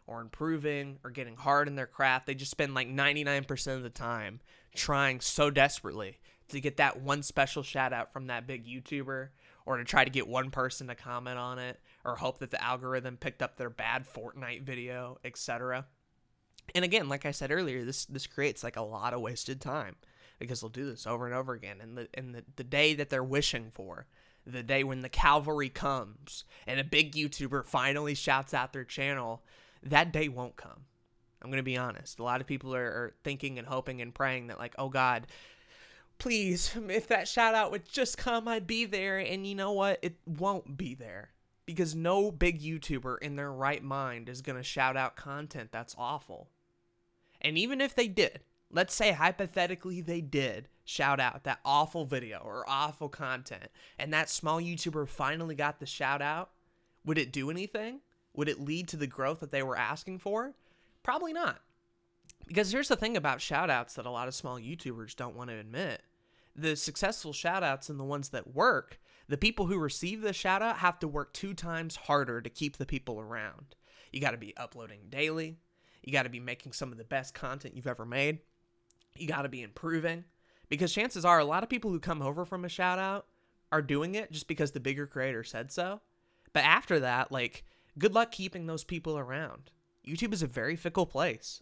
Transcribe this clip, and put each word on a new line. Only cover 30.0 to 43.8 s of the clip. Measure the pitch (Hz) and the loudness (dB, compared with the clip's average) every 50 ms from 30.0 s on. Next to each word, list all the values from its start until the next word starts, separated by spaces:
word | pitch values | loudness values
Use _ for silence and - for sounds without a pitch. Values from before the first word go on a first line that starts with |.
| 170 170 | 8 8
day | - 156 156 147 | 4 0 0 0
won't | 127 123 127 120 - - | -2 -4 -8 -8 -10 -14
come. | - - - - 135 _ _ _ _ _ _ _ _ _ _ _ | -16 -16 -18 -20 -20 _ _ _ _ _ _ _ _ _ _ _
I'm | - 127 | -8 -2
gonna | 135 135 127 | 0 0 0
be | 131 127 123 | 2 0 0
honest. | 127 123 107 - 135 - - - | 0 -2 -4 -6 -8 -12 -8 -4
A | 117 | -2
lot | 123 123 131 | 0 0 0
of | 131 - | 0 -2
people | 143 135 135 131 131 | -4 -4 -4 -4 -2
are, | 127 123 | 0 0
are | 117 - 120 120 110 - _ - | 0 -2 -2 -4 -6 -8 _ -6
thinking | 151 139 135 143 139 131 123 | -6 -6 -4 -4 -6 -6 -6
and | 117 131 | -6 -4
hoping | 135 131 127 - 131 123 | -2 -2 -2 -4 -6 -6
and | 120 120 127 | -8 -8 -4
praying | - 139 135 131 127 120 120 | -2 0 0 0 -2 -4 -8
that, | 110 - | -8 -8
like, | 120 120 - - | -8 -8 -6 -4
"Oh | 135 135 | -4 0
God, | 135 131 131 127 123 113 120 - - - - - - - - - - - - - - - - _ _ - | 2 4 4 6 4 2 -2 -6 -16 -20 -20 -20 -20 -20 -20 -20 -20 -20 -20 -20 -20 -20 -20 _ _ -6
please, | - 254 233 214 202 190 180 175 - - - 233 214 196 | -2 2 2 2 4 2 2 2 2 0 0 -2 -4 0
if | 185 220 226 - | 0 0 2 4
that | 233 196 - - | 2 2 2 2
shout | - 240 233 226 220 | 2 4 6 6 6
out | 220 214 - | 6 4 2
would | - 202 - - | 0 -4 -6 -6
just | - 285 254 247 - - | 0 0 0 0 0 -2
come, | - 254 233 233 220 | 0 0 0 0 0
I'd | 233 226 226 185 170 | 0 -2 -2 -2 -2
be | 226 226 233 | 0 0 0
there." | 208 202 196 190 196 190 190 | 0 0 0 0 0 0 0
And | 190 - 190 190 196 196 | 0 0 -2 -2 -2 -4
you | 202 | -2
know | 196 196 196 | -2 0 0
what? | 208 196 196 202 190 - | 2 4 4 4 4 2
It | - 180 170 - - | 0 -4 -4 -6 -8
won't | - 165 147 180 196 202 180 - 127 139 139 | -8 -4 0 2 2 2 0 -2 -6 -8 -6
be | 185 135 127 | -6 -6 -6
there, | - 120 110 90 98 104 - _ _ _ _ _ _ - | -8 -10 -12 -12 -12 -14 -14 _ _ _ _ _ _ -12
because | - 165 165 180 160 151 | -8 0 2 2 2 2
no | 160 165 170 185 202 202 208 | 0 2 4 6 6 4 4
big | 175 143 180 180 175 156 | 4 4 4 4 4 4
YouTuber | 147 156 160 156 - - 147 131 117 127 123 - | -2 -4 -4 -4 -2 -2 -2 -2 -2 -4 -6 -4
in | - 147 143 143 | -4 -6 -4 -4
their | 143 143 135 | -4 -4 -4
right | 131 135 139 147 - | 0 2 2 2 0